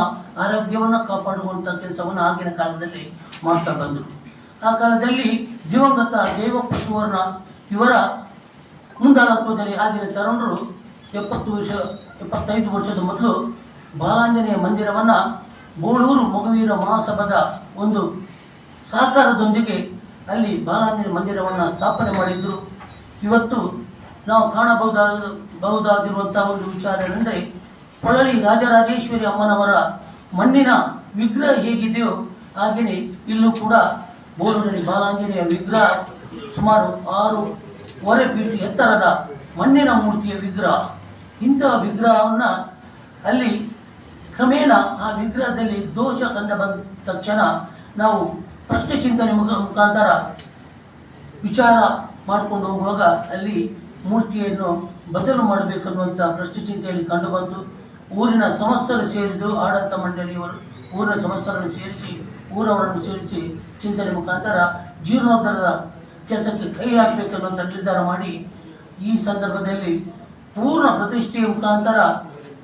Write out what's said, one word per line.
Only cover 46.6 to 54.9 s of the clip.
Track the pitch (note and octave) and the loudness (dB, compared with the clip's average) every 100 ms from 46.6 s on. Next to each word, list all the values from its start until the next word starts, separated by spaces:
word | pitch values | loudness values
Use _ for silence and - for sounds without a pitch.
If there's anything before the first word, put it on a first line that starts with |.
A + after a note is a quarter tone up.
| G3 - - - | -2 -4 -10 -12
ತಕ್ಷಣ | F#3+ F3 G#3 G#3+ - E3 - - - G#3 | -8 -6 -2 2 2 0 -8 -16 -12 0
ನಾವು | G#3+ F#3+ E3+ - - - - | 2 2 -2 -6 -14 -16 -4
ಪ್ರಶ್ನೆ | - - C#4+ | -2 0 -2
ಚಿಂತನೆ | B3 A#3 A3 | 0 2 2
ಮುಖ-, | G#3 G#3+ G#3 | 2 0 -2
ಮುಖಾಂತರ | G3+ G#3 G#3 G#3+ G#3 - - - - - - - - - - - - - | -2 2 4 4 4 2 -2 -12 -18 -20 -20 -20 -20 -20 -20 -20 -20 -8
ವಿಚಾರ | G#3 B3+ A#3 A3+ - - - - F#3+ | -2 4 6 8 6 2 -8 -12 -2
ಮಾಡ್ಕೊಂಡು | G#3 G#3 G3+ F#3+ | -2 0 -4 -2
ಹೋಗುವಾಗ | F#3+ G3 G3+ | -2 -2 4
ಅಲ್ಲಿ | F3 E3+ - F#3 G#3 F3 E3 - - - | 4 4 -2 -6 -4 -4 -4 -8 -18 -12
ಮೂರ್ತಿಯನ್ನು | F#3 A3+ G#3 G#3 G3+ F#3+ F3+ E3+ - | -2 0 0 -2 -4 -2 -2 -4 -6